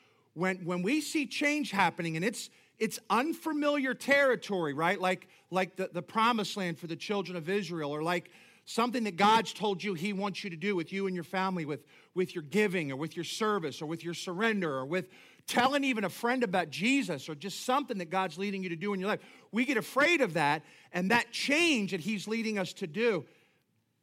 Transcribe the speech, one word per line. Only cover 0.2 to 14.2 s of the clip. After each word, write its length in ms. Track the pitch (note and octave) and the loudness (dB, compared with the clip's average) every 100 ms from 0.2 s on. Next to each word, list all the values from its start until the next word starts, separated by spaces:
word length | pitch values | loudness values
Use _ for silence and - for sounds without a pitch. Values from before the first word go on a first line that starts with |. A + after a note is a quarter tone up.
| _ | _
when, 300 | D3+ F#3 F#3+ | -2 -2 -2
when 160 | E3+ F3+ | -2 -2
we 180 | F#3 D4+ | 0 0
see 260 | D4 D#4+ C4 | 0 -2 -2
change 460 | - D4 D4 C4 | 0 0 2 0
happening 420 | - - - E3+ | 2 2 2 -2
and 100 | D#3+ | 0
it's, 260 | G3 A3 - _ _ - | -2 -4 -10 _ _ -4
it's 220 | A3+ - - | -2 -2 0
unfamiliar 840 | G3+ D4 E4 D#4+ D#4 D4 D4 C4+ | 2 2 -2 -2 0 2 2 0
territory, 800 | A#3+ - C#4 C#4 A#3 - G3 D#3 | 0 4 6 6 2 0 -2 0
right? 260 | C#3 E3+ G3 | 0 0 2
Like, 260 | F#3 F#3 - - - | 0 0 -4 -20 -4
like 240 | F#3 F#3 | -2 -2
the, 160 | - F#3 | -4 -6
the 100 | E3+ | -6
promised 540 | - A3 A3+ A#3+ G3+ - | -4 4 4 4 0 -2
land 220 | F3+ E3 | -4 -4
for 80 | E3+ | -8
the 80 | |
children 420 | E3 - G#3 F3+ F3+ | -8 -4 -2 -2 -6
of 120 | D#3 | -2
Israel, 420 | G3+ E3+ E3+ D3 | -2 -2 -4 -4
or 100 | D3 | -2
like 300 | D#3+ F3 - - - _ | 0 -2 -4 -18 -20 _
something 380 | - - A#3+ B3 | -6 0 0 0
that 140 | G#3+ E3+ | -2 4
God's 360 | G3+ A3+ G#3+ | 6 6 4
told 300 | - G#3 F#3+ | -2 -2 -2
you 120 | G3+ | -4
he 180 | F3 G3 | -4 -4
wants 320 | F#3+ G3+ F3 | -2 -4 -6
you 60 | G#3 | -8
to 60 | E3 | -4
do 200 | F#3+ F#3+ | -2 -2
with 160 | D#3+ | -2
you 160 | F#3+ G3 | -4 -4
and 80 | F#3 | -4
your 80 | |
family, 400 | D#3+ F#3+ F#3+ F3+ | -4 -2 0 0
with, 200 | D3 C#3+ - - _ | -4 -6 -10 -20 _
with 180 | - F#3 | -2 -2
your 120 | F3 | -4
giving 480 | D3 G3 G#3+ F3+ D3 | -2 2 2 2 -2
or 40 | C3+ | -4
with 200 | D#3+ F3 | -6 -6
your 80 | |
service 580 | D#3+ - G#3+ G#3 D#3 B2+ | -6 -2 0 0 -2 -6
or 40 | D3+ | -6
with 180 | E3 | -6
your 100 | E3 | -8
surrender 580 | E3+ | -8